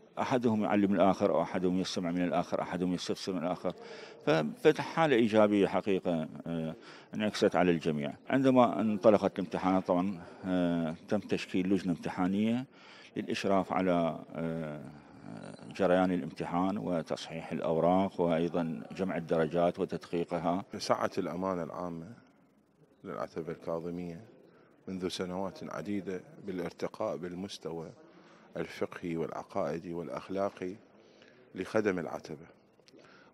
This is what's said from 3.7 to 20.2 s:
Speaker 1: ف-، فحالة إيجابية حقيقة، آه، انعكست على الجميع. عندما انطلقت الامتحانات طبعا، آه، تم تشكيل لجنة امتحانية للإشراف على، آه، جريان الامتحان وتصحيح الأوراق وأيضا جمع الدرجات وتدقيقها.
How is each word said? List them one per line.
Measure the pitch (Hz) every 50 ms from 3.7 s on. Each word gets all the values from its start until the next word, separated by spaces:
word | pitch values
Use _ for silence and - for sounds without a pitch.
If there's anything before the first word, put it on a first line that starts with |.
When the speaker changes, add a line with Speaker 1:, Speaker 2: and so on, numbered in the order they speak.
| 82 - - - - - - - - - -
Speaker 1:
ف-، | 147 156 160 156 147 - - - 156
فحالة | 151 - 143 - - 165 165 151 127
إيجابية | 113 120 104 107 110 104 104 104 101 92
حقيقة، | 82 98 92 - 104 95 90 - 92 85 80 78 - - 73 -
آه، | 82 85 82 80 80 80 - - - - - - - -
انعكست | 101 107 104 - - 110 98 -
على | 85 90 90
الجميع. | 85 80 - 85 76 73 71 67 - - - -
عندما | - 139 131 135 127 127 120 95 - -
انطلقت | 110 110 107 92 - 113 104 95 98 92 - 101
الامتحانات | 90 - 95 82 92 92 92 95 92
طبعا، | - 90 87 92 101 95 82 87 - - - 98
آه، | 95 90 90 87 87 85 85 82 78 82 - - -
تم | 110 101
تشكيل | 87 82 101 90 - - - 95 90 95
لجنة | 101 90 90 92 85
امتحانية | - - 87 - 95 92 92 95 104 110 113 117 123 131 - - - - - - - - - -
للإشراف | 110 107 - 113 - - 98 98 95 92 - -
على، | 90 92 92 87 85 85 80 78 - - - -
آه، | - 82 82 82 82 78 76 73 73 69 69 73 71 71 73 69 - - 50 57 50 50 50 - - - - -
جريان | - 95 87 90 92 92 92 90
الامتحان | 87 69 82 - - 82 76 82 87 92 95 101 107
وتصحيح | - 90 90 82 78 - 71 - - - 80 82 - - 85
الأوراق | 71 - - 80 80 78 87 90 95 98 95 - -
وأيضا | 87 85 82 80 85 85 80 87 82 80 78 - - - -
جمع | - 95 95 78
الدرجات | 87 82 78 87 80 80 76 82 87 85 90 - 98
وتدقيقها. | 90 - 87 82 - - 87 85